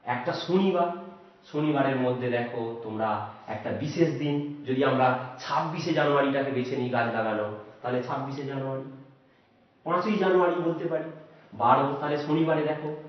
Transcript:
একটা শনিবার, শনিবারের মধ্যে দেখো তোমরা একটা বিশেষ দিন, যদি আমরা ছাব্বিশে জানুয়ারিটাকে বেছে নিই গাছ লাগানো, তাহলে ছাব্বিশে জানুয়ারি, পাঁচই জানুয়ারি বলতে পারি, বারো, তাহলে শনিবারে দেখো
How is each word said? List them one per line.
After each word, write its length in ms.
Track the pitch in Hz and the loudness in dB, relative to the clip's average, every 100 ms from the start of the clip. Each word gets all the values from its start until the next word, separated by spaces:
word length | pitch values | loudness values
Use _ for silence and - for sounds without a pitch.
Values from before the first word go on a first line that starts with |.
একটা 280 | 120 123 170 - | -4 -4 -2 -4
শনিবার, 440 | - 185 196 175 175 - - - - - - | 0 2 4 4 0 -2 -12 -18 -20 -20 -6
শনিবারের 480 | 147 151 143 135 131 | 0 2 2 2 2
মধ্যে 240 | 127 123 123 120 | 0 0 0 0
দেখো 260 | 120 120 113 117 | -2 -4 -6 -6
তোমরা 240 | 110 110 110 107 107 - - | -8 -2 0 -2 -4 -12 -10
একটা 160 | - - - | -8 -6 -4
বিশেষ 260 | 151 170 165 135 | -4 2 2 2
দিন, 120 | 147 147 143 - 127 | 0 0 -2 -8 -2
যদি 120 | 131 139 | 2 2
আমরা 160 | 127 127 120 - - | 4 4 2 -4 -10
ছাব্বিশে 500 | - 190 165 165 175 156 | -4 -2 -2 -4 0 2
জানুয়ারিটাকে 520 | 147 143 135 139 135 123 | 4 4 4 2 0 -2
বেছে 160 | 123 127 | -2 -2
নিই 140 | 123 120 | 0 0
গাছ 120 | 117 113 | 0 0
লাগানো, 300 | 110 107 104 107 - - | -2 -2 -4 -6 -14 -10
তাহলে 180 | 120 123 - | -4 -4 -2
ছাব্বিশে 380 | 135 135 139 139 | -6 -6 -6 -6
জানুয়ারি, 340 | 135 135 135 135 - - - _ _ _ _ _ _ 165 | -4 -4 -6 -8 -14 -20 -20 _ _ _ _ _ _ -2
পাঁচই 300 | 180 220 190 | 0 2 2
জানুয়ারি 320 | 190 180 175 165 165 | 6 6 6 4 0
বলতে 180 | 160 160 | 0 -2
পারি, 160 | 156 - - - - - | -2 -4 -12 -18 -20 -18
বারো, 340 | 107 120 139 139 139 | 0 4 6 4 -2
তাহলে 160 | 147 147 151 | -2 -2 0
শনিবারে 360 | 160 160 156 151 | 2 4 2 2
দেখো 180 | 151 151 - | -2 -4 -8